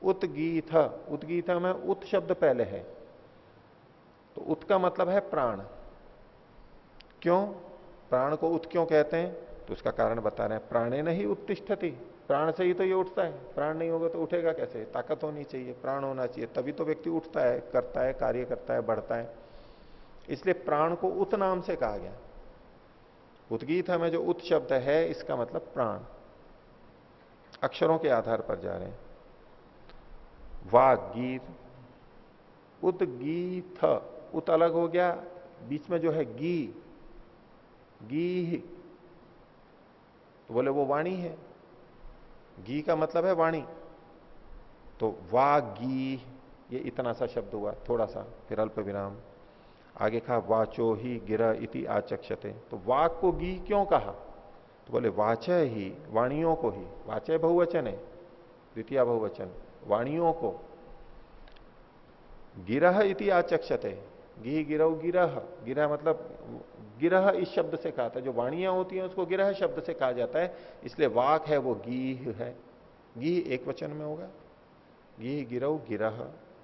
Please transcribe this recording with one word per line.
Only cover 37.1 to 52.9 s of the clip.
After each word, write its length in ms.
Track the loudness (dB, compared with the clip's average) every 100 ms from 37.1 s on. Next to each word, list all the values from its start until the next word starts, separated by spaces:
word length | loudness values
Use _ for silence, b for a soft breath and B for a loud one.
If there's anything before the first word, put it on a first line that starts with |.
| -20 -20 -20 -20 -20 -20 -20 -20 -18
गी, 540 | -6 -2 0 0 -2 -4 -6 -16 -20 -20 -20 -20 -20 -20 -20 -20 -20 -20 -20 -20 -20 -20 -20 -20 -4
तो 60 |
बोले 160 | 0 2
वो 160 | 2 2
वाणी 300 | 2 0 -2
है, 220 | -6 -10 -16 -20 -20 -20 -20 -20 -18 -18 -20 -20 -20 -16 -6
गी 160 | -2
का 140 | 0 2
मतलब 300 | 2 2 4
है 80 |
वाणी, 320 | 4 4 2 -4 -14 -18 -20 -20 -20 -20 -20 -18 -18 -20 -20 -18 -4
तो 200 | -2 -2 0
वा 280 | 4 6 4
गी, 640 | 2 -4 -4 -2 -4 -6 -10 -18 -20 -20 -10
ये 80 | -8
इतना 340 | -6 -4 -2
सा 140 | -2 -4
शब्द 260 | -4 -6
हुआ, 200 | -4 -4 -4 -2
थोड़ा 160 | 0 0
सा, 220 | -4 -10 -14 -6
फिर 100 | -2
अल्प 200 | -2 -2
विराम। 380 | -4 -4 -6 -10 -16 -20 B B B B B -2
आगे 200 | 0 0
कहा, 180 | 0 0
"वाचो 560 | 2 2 2 2 2
ही 260 | 2 -2 -6
गिर 220 | -2 2
इति 440 | 2 2 -2 -6 -2
आचक्षते", 640 | 0 0 -4 -6 -8 -8
तो 320 | -12 -12 -6
वाक 320 | 2